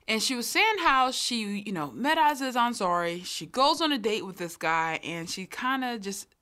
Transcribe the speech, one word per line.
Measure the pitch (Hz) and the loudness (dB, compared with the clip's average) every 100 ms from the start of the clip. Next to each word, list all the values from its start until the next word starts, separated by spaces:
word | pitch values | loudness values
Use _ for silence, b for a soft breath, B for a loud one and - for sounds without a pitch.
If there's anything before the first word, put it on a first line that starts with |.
| B | B
And | 220 | 0
she | 208 | 0
was | 247 233 | -2 0
saying | 320 427 415 | 2 2 4
how | 330 269 262 | 4 4 4
she, | 254 - 233 208 202 | 0 -2 -2 -2 -4
you | 202 | -4
know, | 185 147 | -4 -4
met | - 277 320 | -2 2 4
Aziz | 302 277 262 247 | 4 2 0 0
Ansari. | 240 233 190 175 170 175 | 0 2 0 2 0 -4
She | 180 - 160 | -8 -10 -4
goes | 247 277 302 | 4 4 4
on | 320 | 0
a | 277 | 0
date | 208 208 190 | 0 -2 -4
with | 175 | -8
this | 170 - | -8 -2
guy, | 160 165 160 160 | 0 2 2 -2
and | - 170 170 | -6 -8 -6
she | - 185 | -8 -8
kinda | - 254 262 254 233 | -4 -2 -2 -2 -6
just, | 196 196 - _ | -6 -8 -12 _